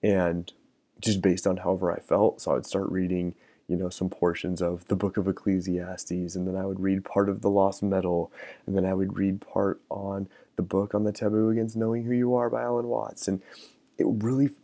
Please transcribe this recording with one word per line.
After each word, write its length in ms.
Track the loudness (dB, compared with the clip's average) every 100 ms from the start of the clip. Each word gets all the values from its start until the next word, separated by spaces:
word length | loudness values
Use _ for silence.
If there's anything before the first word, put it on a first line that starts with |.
and 500 | 4 4 2 0 -6 _ _ _ _ _
just 220 | 0 2
based 240 | 4 2 0
on 120 | -2
however 340 | 0 0 0
I 80 | -2
felt. 400 | 2 4 4 2
So 100 | 0
I 40 |
would 120 | 0 0
start 240 | -2 0
reading, 440 | 0 0 0 -2 -6 _ _ _
you 80 | -2
know, 120 | -2
some 200 | -2 -4
portions 520 | 0 0 0 -4 -2
of 260 | -2 -2 -2
the 80 | 0
Book 200 | 0 0
of 120 | -2
Ecclesiastes, 1040 | -2 0 0 0 -4 -4 -10 -6 -4 -4
and 140 | -4 -4
then 80 | -4
I 100 | -4
would 140 | -2
read 240 | 0 0
part 240 | 0 2 2
of 140 | 2
The 80 | 2
Lost 320 | 4 2 2
Metal, 500 | 0 0 2 0 -2 -8 -18 -14 -2
and 100 | 0
then 80 |
I 100 | 2
would 220 | 0 -2 0
read 240 | 0 0
part 400 | -4 0 0 -2 _
on 380 | -8 -6 -6 -8 -12 -14 -6
the 60 |
book 320 | -2 0 0
on 100 | 0
the 80 | -2
taboo 380 | -2 0 2 2
against 260 | 2 -2 -2
knowing 280 | -2 -2
who 80 | 0
you 220 | 0 2
are 160 | 2 2
by 120 | -2
Alan 260 | 0 -2 0
Watts. 400 | -2 -4 -6 -2
And 120 | -4 -4 -20 -20 _ _ -2
it 100 | 0
really 420 | 0 0 2 0 0